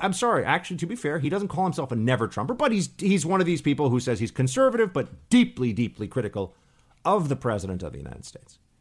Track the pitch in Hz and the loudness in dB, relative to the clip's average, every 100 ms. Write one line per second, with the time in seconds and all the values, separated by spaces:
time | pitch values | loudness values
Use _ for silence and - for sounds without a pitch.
0 | 190 185 240 180 107 160 - 170 170 240 | 0 0 2 2 2 0 -2 -6 -6 -4
1 | 147 147 143 190 202 147 185 165 135 117 | -4 -2 -2 -2 -2 -2 -2 -2 -2 0
2 | 113 127 110 - 123 233 - 220 147 - | 2 2 0 -2 -4 0 2 2 -2 -2
3 | 185 196 151 185 175 170 147 143 143 123 | 2 2 2 2 2 2 0 2 2 2
4 | 120 110 110 - 131 254 262 233 214 147 | 0 -2 -2 0 0 4 4 4 2 0
5 | 120 - - 247 240 - 123 101 117 - | -4 -8 4 4 4 2 -2 0 -2 -4
6 | 104 - 104 104 95 - _ _ _ _ | -6 -4 -4 -4 -6 -8 _ _ _ _
7 | 165 208 151 123 123 104 95 90 82 67 | 0 0 0 -2 -2 -2 -4 -6 -8 -10
8 | 69 60 - - - - _ _ | -14 -14 -18 -20 -20 -20 _ _